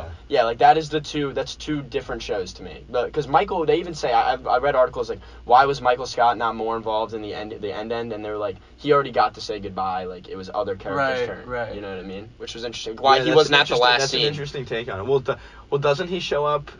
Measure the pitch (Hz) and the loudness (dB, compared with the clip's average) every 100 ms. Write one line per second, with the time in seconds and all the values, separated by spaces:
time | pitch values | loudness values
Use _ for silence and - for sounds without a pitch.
0 | - - - 139 113 117 143 156 156 160 | -4 -12 -2 2 2 6 6 6 2 -4
1 | 147 151 139 127 131 - - 147 139 135 | -4 -4 -2 -2 -6 -6 -6 -6 -4 -6
2 | - 117 - 107 92 - 92 - - 123 | -6 -8 -4 -4 -6 -10 -14 -16 -6 -4
3 | 113 151 135 143 202 190 147 156 180 160 | -2 -2 2 2 2 -2 0 0 -2 -4
4 | 139 117 110 127 123 123 143 147 127 131 | 0 2 2 0 0 0 2 4 2 0
5 | 113 104 - - - 123 139 131 123 127 | -6 -8 -12 -10 4 6 6 2 0 0
6 | 123 - 120 120 117 113 110 113 110 110 | -2 2 2 2 0 -2 -2 -4 -2 -2
7 | 110 113 104 98 107 107 101 95 110 117 | -2 -6 -8 -10 -10 -8 -8 -6 -6 -6
8 | 117 107 107 107 104 95 - - 143 143 | -6 -8 -6 -6 -6 -8 -16 -4 2 2
9 | 135 120 107 - - 107 98 92 95 92 | 2 2 0 0 -8 -8 -8 -6 -4 -4
10 | 92 92 - 95 92 104 101 95 104 98 | -6 -10 -12 -12 -8 -4 -4 -6 -4 -2
11 | 135 127 120 92 120 123 110 98 98 95 | 0 0 -4 -6 -8 -6 -6 -8 -8 -10
12 | 92 98 110 - 113 117 117 110 113 113 | -10 -12 -14 -14 -14 -10 -10 -8 -10 0
13 | 131 139 123 156 147 143 143 127 123 123 | 4 6 6 6 8 6 4 4 6 4
14 | 135 131 147 147 143 147 123 117 117 95 | 2 0 0 -2 -6 -8 -4 -4 -4 -4
15 | 113 139 135 127 - - - 143 143 147 | 2 2 2 -4 -8 -20 -4 0 2 2
16 | 180 180 - 147 147 147 143 | 0 -4 -2 0 2 0 -2